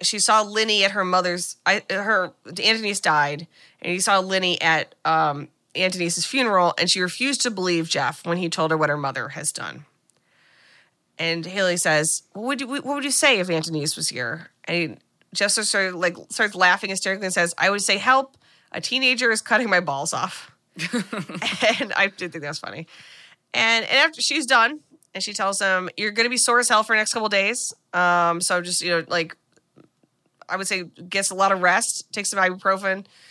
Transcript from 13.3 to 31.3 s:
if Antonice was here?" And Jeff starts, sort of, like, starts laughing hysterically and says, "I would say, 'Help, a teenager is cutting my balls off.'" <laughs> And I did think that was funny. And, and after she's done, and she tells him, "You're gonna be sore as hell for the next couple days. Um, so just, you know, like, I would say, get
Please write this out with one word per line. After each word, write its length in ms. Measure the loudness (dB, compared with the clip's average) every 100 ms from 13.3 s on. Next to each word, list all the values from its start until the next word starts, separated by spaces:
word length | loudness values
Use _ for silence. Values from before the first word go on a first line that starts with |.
| 2
if 80 | 2
Antonice 460 | -2 -2 -4 -4 -4
was 120 | -6
here?" 420 | -4 -6 -8 -14 _
And 340 | -6 -4 -4 -8 _ _ _
Jeff 160 | -2 0
starts, 180 | 0 0
sort 200 | 0 0
of, 60 | 0
like, 200 | -2 -2 -10
starts 240 | -4 -2
laughing 340 | 4 4 4 0
hysterically 380 | -4 -2 -2 -2
and 80 |
says, 180 | 0 0 2
"I 100 | 0
would 140 | 0
say, 160 | 0 0
'Help, 400 | 4 4 2 _ _ _ _
a 80 | -10
teenager 500 | -4 0 0 2 2
is 120 | 0
cutting 260 | 2 0 4
my 120 | 0
balls 340 | 0 -4 -4
off.'" 360 | -4 -4 -8 -18 _ _ -10
<laughs> 40 | -6 -4 -4 -8 -8 -6 -6 0 0 0
And 140 | -2
I 140 | -2 -2 -2
did 160 | -10
think 80 | -10
that 60 | -10
was 100 | -10
funny. 280 | -10 -14 -16 -18 -20 -20 -20 _ _
And, 320 | 0 2 2
and 140 | 2 2
after 240 | 2 2
she's 240 | -2 0 2
done, 340 | 4 4 0 _ _ _
and 80 | -10
she 100 | -8
tells 260 | -2 -2 0
him, 300 | 2 0 -2 -6
"You're 160 | -4
gonna 160 | 0 0
be 60 | 2
sore 200 | 4 4
as 80 | 4
hell 140 | 4
for 100 | 4
the 40 | 0
next 140 | 0
couple 160 | -2 0
days. 460 | 0 0 -2 -8 -10 _
Um, 480 | 2 4 4 4 2
so 200 | 0 -2
just, 200 | -2 -4
you 80 | 0
know, 140 | -2 0
like, 280 | -4 -4 -10 _ _ _ _ -20 _ _ _ _ _ -8
I 80 | -6
would 120 | -4
say, 160 | -4
get 460 | -6 -14 -6 -4 -2